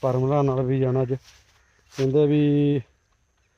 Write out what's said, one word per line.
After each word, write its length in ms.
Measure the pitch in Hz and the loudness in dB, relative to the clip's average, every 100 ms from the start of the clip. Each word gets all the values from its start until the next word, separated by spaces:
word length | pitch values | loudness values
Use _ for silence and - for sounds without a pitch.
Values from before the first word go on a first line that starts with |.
ਪਰਮਲਾ 400 | 131 127 131 147 | -2 -2 0 0
ਨਾਲ 200 | 139 131 | 0 0
ਵੀ 140 | 127 135 | -2 -2
ਜਾਣਾ 220 | 131 131 | 0 -2
ਅੱਜ। 120 | 127 131 - - _ _ _ _ _ | -2 -6 -12 -20 _ _ _ _ _
ਕਹਿੰਦੇ 320 | - 135 143 147 | -4 0 2 2
ਵੀ 540 | 151 147 143 143 143 - _ _ _ _ _ _ | 2 2 2 0 -2 -6 _ _ _ _ _ _